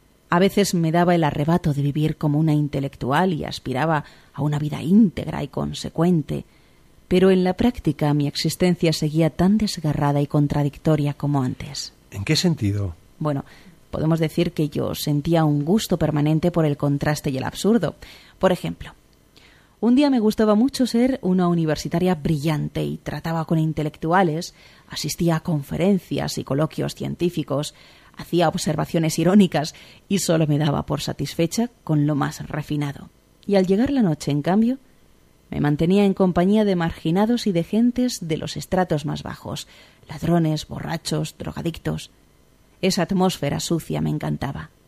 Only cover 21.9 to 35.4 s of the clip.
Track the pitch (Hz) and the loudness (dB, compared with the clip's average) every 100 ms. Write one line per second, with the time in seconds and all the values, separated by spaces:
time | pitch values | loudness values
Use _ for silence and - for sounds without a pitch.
21.9 | 170 180 165 143 151 160 151 147 156 147 | 0 2 0 0 0 0 -2 -4 -4 -6
22.9 | 156 - 147 165 165 160 160 156 156 151 | -6 -10 -8 -6 -4 0 2 2 0 -4
23.9 | - 160 180 180 156 175 _ - - - | -4 0 2 2 0 -8 _ -20 -20 -14
24.9 | - 151 - 170 160 - 151 143 151 185 | -8 -6 0 0 0 0 -4 -4 -2 2
25.9 | 196 - 139 143 - - 135 156 - 143 | 0 -2 -6 -4 -6 -4 -2 -2 -2 -6
26.9 | - 139 143 175 165 147 139 151 - - | -6 -8 -4 -4 -2 -4 -4 -6 -12 -20
27.9 | - - - - 170 165 180 - 151 156 | -20 -20 -18 -4 2 2 0 -4 -2 -2
28.9 | 170 160 - 165 208 190 156 147 - - | 0 0 2 4 6 4 2 -4 -10 -20
29.9 | - - 196 - 165 151 147 151 143 - | -16 -4 -2 0 2 2 2 0 -2 -4
30.9 | 147 - - 143 - 165 - 240 _ - | -6 -6 -6 -6 -2 -2 -2 -4 _ -2
31.9 | 151 147 143 143 - 147 151 - 147 143 | 0 2 0 -2 -6 -10 -8 -6 -6 -6
32.9 | 143 - _ _ _ - 196 180 196 277 | -8 -18 _ _ _ 0 2 4 2 2
33.9 | 277 196 151 - 143 165 196 226 269 _ | 2 2 0 -2 -2 0 2 2 -2 _
34.9 | _ _ _ _ _ | _ _ _ _ _